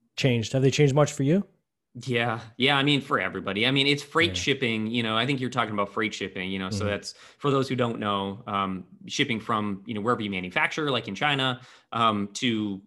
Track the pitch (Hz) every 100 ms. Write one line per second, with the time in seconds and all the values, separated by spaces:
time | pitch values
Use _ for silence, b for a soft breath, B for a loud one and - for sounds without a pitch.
0 | _ - 139 117 107 135 131 139 143 139
1 | 143 - 135 185 - _ _ _ _ 123
2 | 131 120 117 113 113 - 131 143 139 143
3 | - 131 92 92 90 98 123 139 139 143
4 | - 165 170 - - 135 123 110 107 120
5 | 113 110 123 135 127 131 110 104 101 117
6 | 110 - 95 95 92 95 95 101 101 101
7 | - - B B 143 135 127 127 117 113
8 | 107 98 98 98 - 101 95 92 - -
9 | - - 135 110 113 110 104 98 120 107
10 | 107 110 104 92 90 151 160 - 147 120
11 | 110 98 147 139 131 123 B B B 113
12 | 113 104 101 - 127 110 104 98